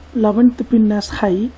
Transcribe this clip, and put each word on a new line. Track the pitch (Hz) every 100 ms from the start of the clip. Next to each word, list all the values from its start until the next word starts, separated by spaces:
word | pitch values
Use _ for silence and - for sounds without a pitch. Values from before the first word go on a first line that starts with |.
| -
eleventh | 240 214 208 247 247 226
pin | 233 214
as | 208 - -
high, | 202 185 240